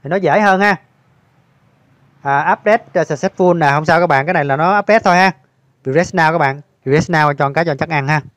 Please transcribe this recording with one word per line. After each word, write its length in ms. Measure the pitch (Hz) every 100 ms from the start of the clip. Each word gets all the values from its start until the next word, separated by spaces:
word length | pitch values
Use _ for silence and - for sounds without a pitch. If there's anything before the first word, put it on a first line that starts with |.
Thì 80 | 139
nó 60 | 185
dễ 240 | 170 170
hơn 200 | 208 190
ha. 160 | 202 180 _ _ _ _ _ _ _ _ _ _ _ _ _ _
À, 300 | 139 139 156
update, 320 | 202 208 226 -
ờ, 80 | 180
successful 560 | 156 147 190 - 180 175
nè, 120 | 147
không 140 | 143
sao 160 | 156 165
các 60 | 175
bạn, 200 | 139 147
cái 80 |
này 100 | 180
là 120 | 143 139
nó 220 | 170 202
update 200 | 202 220
thôi 180 | 208 180
ha. 140 | 190 - _ _ _ _
Refresh 300 | - 139 180 180
now 160 | 160
các 60 | 165
bạn, 220 | 139 143 - _
refresh 280 | 131 147 -
now 220 | 165 151
cho 160 | 143 139
cái 100 | 143
cho 100 | 170 139
chắc 100 | 160
ăn 200 | 156 139
ha. 120 | 151 -